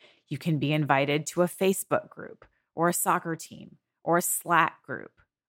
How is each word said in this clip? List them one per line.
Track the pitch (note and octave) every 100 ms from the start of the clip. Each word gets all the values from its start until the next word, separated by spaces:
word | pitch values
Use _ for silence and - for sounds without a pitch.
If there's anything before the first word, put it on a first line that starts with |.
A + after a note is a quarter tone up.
| - _ -
You | D3
can | - D3+
be | C#3+
invited | D3+ C#3+ C#3 C#3 D3 D3+
to | -
a | F3+
Facebook | - F#3+ G3 - D3 -
group | - - - - _ _
or | - E3+
a |
soccer | F3 G3 E3+ E3+ D#3+
team | - - - - _ _
or | - E3+
a |
Slack | - - D#3 E3 E3 -
group | - F#2 - _ _ _